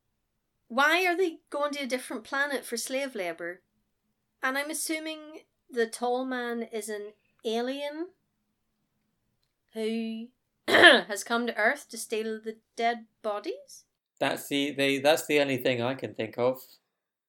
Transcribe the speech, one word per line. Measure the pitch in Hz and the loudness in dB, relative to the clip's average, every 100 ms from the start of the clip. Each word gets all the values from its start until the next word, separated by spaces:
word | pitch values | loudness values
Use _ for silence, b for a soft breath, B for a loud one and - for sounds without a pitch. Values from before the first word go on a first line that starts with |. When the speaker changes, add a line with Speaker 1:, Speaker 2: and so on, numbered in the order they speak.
| _ _ _ _ _ _ - | _ _ _ _ _ _ -6
Speaker 1:
Why | 233 294 339 | 2 4 4
are | 370 339 | 2 2
they | 370 330 - | 0 -2 -8
going | 294 294 | -4 -2
to | 285 | -2
a | 269 | -4
different | 254 - 254 | -4 -6 -10
planet | 220 269 285 269 | -6 -2 -2 -2
for | - 226 | -6 -6
slave | - 262 277 233 | -4 -4 -4 -4
labour? | 175 165 170 185 _ _ _ _ _ _ _ _ | -6 -6 -8 -10 _ _ _ _ _ _ _ _
And | 262 269 | -2 -2
I'm | 294 | -4
assuming | 302 - 311 311 311 302 311 - _ _ | -4 -4 -4 -6 -10 -12 -20 -20 _ _
the | 247 226 | -2 -2
tall | - 247 247 | -2 -2 -2
man | 262 254 240 240 | -2 -4 -4 -6
is | 226 226 214 | -6 -8 -8
an | 208 208 - _ _ | -8 -10 -16 _ _
alien | 226 226 247 277 285 302 359 - _ _ _ _ _ _ _ _ _ _ _ _ _ _ _ | -4 -2 -2 -4 -6 -6 -10 -12 _ _ _ _ _ _ _ _ _ _ _ _ _ _ _
who | 220 220 226 226 226 233 _ _ | -6 -2 -2 -4 -6 -12 _ _
<clears throat> | _ - | _ 2
has | 311 349 247 180 202 | 8 10 10 6 -6
come | - 233 240 | -2 -2 0
to | 220 | 2
Earth | 214 294 - | 2 0 -4
to | 226 | -12
steal | - 220 220 220 | -6 -4 -4 -6
the | 220 220 _ - | -10 -14 _ -2
dead | 233 233 226 _ | -2 -2 -8 _
bodies? | 220 208 311 523 554 - _ _ _ - | -6 -6 -6 -10 -12 -20 _ _ _ -2
Speaker 2:
That's | 139 - - | -2 -2 -2
the, | 143 143 | -2 0
the, | 139 139 139 | 0 0 4
that's | 139 160 - | 4 4 4
the | 147 | 2
only | 139 131 | 4 2
thing | 135 123 | 2 0
I | 120 | 0
can | 135 110 | -2 -6
think | - 110 117 | -6 -6 0
of. | 120 127 - - _ _ _ _ | 2 0 -6 -20 _ _ _ _